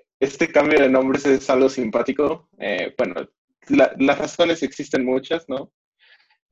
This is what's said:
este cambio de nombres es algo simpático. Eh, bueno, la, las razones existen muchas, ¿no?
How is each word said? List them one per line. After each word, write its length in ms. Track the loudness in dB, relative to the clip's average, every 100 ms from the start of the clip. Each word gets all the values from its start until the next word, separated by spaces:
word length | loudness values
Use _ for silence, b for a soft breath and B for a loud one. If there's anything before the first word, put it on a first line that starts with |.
| _ -4
este 320 | -4 -2 0
cambio 300 | 2 4 4
de 80 | 4
nombres 360 | 4 2 0 2
es 240 | 2 2
algo 200 | 2 2
simpático. 800 | 0 -4 -2 -2 -2 -2 -4 _ -10
Eh, 340 | -6 -4 -4 -4
bueno, 300 | -4 -6 -12 _ _ _ -2
la, 260 | 2 2 2
las 220 | 0 0
razones 420 | -4 -2 -2 -2
existen 420 | -6 -8 -6 -4 -2
muchas, 420 | -4 -4 -6 -6
¿no? 240 | -10 -12 _ _ _ b b b b _